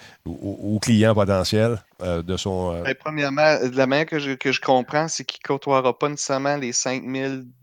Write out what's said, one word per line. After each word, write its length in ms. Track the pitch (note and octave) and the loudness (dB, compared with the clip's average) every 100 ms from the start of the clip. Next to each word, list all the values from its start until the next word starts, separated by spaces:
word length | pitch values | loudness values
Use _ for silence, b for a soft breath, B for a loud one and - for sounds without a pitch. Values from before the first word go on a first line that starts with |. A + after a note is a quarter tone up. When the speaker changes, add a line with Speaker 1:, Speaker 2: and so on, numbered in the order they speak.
| B B | B B
Speaker 1:
aux, 60 | E2 D2+ G2+ - G#2 G#2+ | -12 -8 -8 -6 -4 -2
aux 20 | |
clients 360 | - A2 A2 | 4 6 6
potentiels, 680 | G#2 G2 G2 F2+ G#2+ A2+ A2+ - - | 4 2 2 2 2 2 -2 -8 -8
euh, 220 | F2+ E2+ | -4 -2
de 140 | E2+ F2+ | -2 -4
son, 340 | G2+ F#2 F2+ | -2 -2 -2
euh 80 | E2+ | -4
Speaker 2:
Ben, 120 | C3+ C3 | -4 -6
premièrement, 600 | D#3 D3+ C#3+ C#3 D#3 D3 | -6 -4 -2 4 4 4
de 160 | B2+ B2+ | 2 2
la 100 | C3 | 2
manière 200 | C#3 D#3+ | 2 0
que 120 | D#3 | -2
je, 100 | C#3 | -4
que 200 | C3 C3+ | -2 -2
je 80 | B2+ | 0
comprends, 480 | - C3 A#2+ D3+ D#3+ | 2 2 2 -2 -2
c'est 160 | - | -4
qu'il 180 | C3 - | -8 -8
côtoiera 560 | - C#3 C#3+ C3+ B2+ - | -4 -2 2 2 2 0
pas 100 | D3 | -2
nécessairement 480 | D3 - C3+ C#3 C#3+ | -2 -4 -2 0 -2
les 160 | C3 | -2
cinq 300 | A#2+ C3 C3 | -2 -2 -4
mille 420 | B2+ C3+ C3+ C3 B2 - | -4 -4 -4 -6 -12 -6